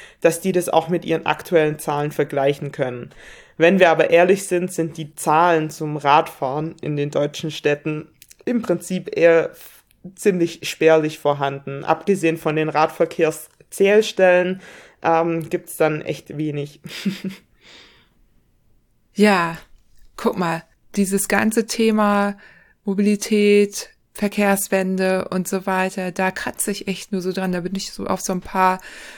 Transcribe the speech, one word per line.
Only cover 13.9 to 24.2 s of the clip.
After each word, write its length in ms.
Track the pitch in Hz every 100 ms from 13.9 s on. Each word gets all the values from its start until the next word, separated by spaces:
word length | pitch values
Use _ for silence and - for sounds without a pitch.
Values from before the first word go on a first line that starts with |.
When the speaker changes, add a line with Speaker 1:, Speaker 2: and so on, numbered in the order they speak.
| 208 214 - 185 180 180 185 - - - _
Speaker 1:
ähm, 460 | 165 165 165 165 151
gibt's 280 | 180 - -
dann 240 | 156 151
echt 360 | - 147 - 143
wenig. 420 | 151 143 143 - -
<laughs> 460 | - 190 - 190 - _ _ _ - - _ _ _ _ _ _ _ _ _ _ _ _
Speaker 2:
Ja, 440 | - 208 185 170 165 - - _ - - -
guck 220 | 233 -
mal, 260 | 170 165 - _ _ 202
dieses 320 | 190 196 -
ganze 380 | 208 220 233 220
Thema 720 | - 220 214 208 202 202 202 - _ _ _ 202
Mobilität, 1040 | 196 202 202 - 214 208 202 202 - - _ _
Verkehrswende 1120 | -